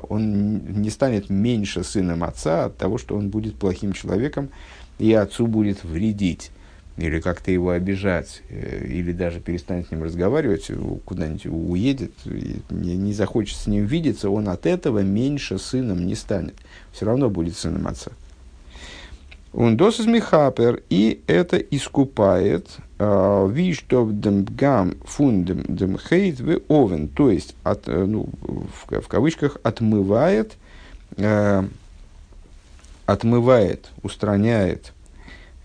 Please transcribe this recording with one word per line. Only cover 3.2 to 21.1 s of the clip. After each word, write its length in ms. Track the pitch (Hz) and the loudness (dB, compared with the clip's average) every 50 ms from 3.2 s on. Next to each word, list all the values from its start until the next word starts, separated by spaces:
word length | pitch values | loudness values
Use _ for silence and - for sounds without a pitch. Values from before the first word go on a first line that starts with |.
| 104 98 | -4 -4
будет 280 | 101 107 110 107 104 | -4 -4 -4 -6 -4
плохим 360 | - 104 95 90 - 104 101 | -2 -2 -2 -2 -2 -4 -6
человеком 580 | 90 - - - 92 104 127 151 - 147 139 135 - - - - - - - - - - | -6 -6 -4 -2 -2 0 0 -2 -4 -4 -6 -8 -10 -16 -20 -20 -20 -20 -20 -16 -6 0
и 140 | 110 110 | 4 4
отцу 340 | 110 107 98 98 - - 117 | 6 4 4 2 0 0 0
будет 380 | 117 110 110 107 101 98 - - | 2 2 2 2 2 0 -4 -6
вредить, 640 | 82 78 85 107 110 104 101 98 87 73 - - - - - - - - - - - - | -6 -4 -2 -2 -2 0 0 0 -2 -2 -4 -10 -18 -20 -20 -20 -20 -20 -20 -20 -14 -8
или 240 | - 85 78 80 82 | -6 -4 -2 -2 -2
как-то 300 | - 92 85 - - 95 | -2 -4 -4 -4 -2 0
его 200 | 92 90 90 90 | 0 0 2 0
обижать, 720 | 87 87 92 98 98 95 101 98 87 80 - - - - - - | 0 0 -2 -2 -2 -2 0 0 -2 -2 -4 -8 -14 -20 -16 -14
э, 360 | - 101 - - - - - | -12 -10 -10 -8 -8 -8 -8
или 260 | 64 - 90 87 87 | -6 -6 -4 -4 -4
даже 280 | 87 90 90 85 85 85 | -4 -2 -4 -4 -4 -6
перестанет 480 | - - 87 82 - - 92 90 87 - | -6 -6 -6 -6 -6 -6 -6 -6 -6 -6
с 20 | |
ним 120 | 82 80 | -8 -6
разговаривать, 680 | 80 82 85 85 87 101 135 160 147 113 82 - - - | -6 -6 -4 -2 0 0 0 0 0 0 -2 -2 -4 -8
у-, 300 | - - - - 87 - - | -8 -8 -6 -8 -8 -8 -10
куда-нибудь 420 | - 92 87 82 78 78 - - | -8 -6 -6 -6 -6 -6 -8 -8
у-, 240 | - 80 82 82 85 | -8 -6 -4 -4 -2
уедет, 420 | 87 92 110 135 139 135 - - - - - | -2 0 0 0 0 -2 -6 -10 -12 -12 -12
и 360 | - - - - - - - - - | -10 -10 -8 -8 -8 -8 -10 -10 -8
не, 260 | - 85 85 87 87 | -6 -6 -4 -4 -2
не 160 | 92 98 104 | -2 -2 -2
захочет 440 | 101 104 98 - - 117 107 - - | -2 -2 -2 0 0 0 -2 -2 -6
с 100 | - - | -6 -4
ним 200 | 113 104 104 104 | -2 0 0 0
видеться, 440 | 101 143 170 160 135 104 - - 98 | 0 0 0 0 -2 -2 -2 -2 -2
он 180 | 98 110 107 98 | 0 0 0 -2
от 180 | 85 - - | -4 -2 0
этого 340 | 165 180 180 - 151 110 101 | 0 0 0 0 0 0 2
меньше 580 | 98 98 98 110 127 139 147 135 - - 101 95 | 2 2 0 0 0 0 -2 -4 -4 -6 -6 -6
сыном 480 | - - - 127 127 110 92 87 87 | -6 -4 -4 -2 -2 -2 -2 -2 -2
не 80 | 95 107 | -2 -4
станет. 400 | - - - 101 92 82 - - - - - - - - - | -4 -4 -4 -4 -4 -4 -6 -10 -14 -20 -20 -20 -20 -20 -18
Все 140 | - - 98 | -10 -4 -2
равно 240 | 104 120 135 143 113 | 0 2 2 2 2
будет 260 | 95 85 85 87 82 | 0 0 -2 -4 -4
сыном 320 | - - 80 82 78 80 - | -6 -4 -4 -2 -2 -4 -4
отца. 240 | - - - - - - - - - - - - - - - - - - - - - - - - - - - - - - - - | -6 -8 -12 -16 -16 -18 -20 -20 -20 -20 -20 -20 -20 -20 -20 -20 -20 -20 -18 -18 -18 -18 -20 -20 -20 -20 -20 -20 -20 -20 -20 -8
Он 240 | - 113 117 117 110 | -2 2 2 4 6
досыз 300 | 117 180 233 226 - 214 | 6 4 4 4 2 2
михапер, 760 | 233 233 226 - - 185 156 143 131 - - 117 120 117 - - - | 4 4 2 2 4 4 4 4 4 4 4 2 2 2 0 -2 0
и 320 | 165 185 214 226 | 2 4 4 4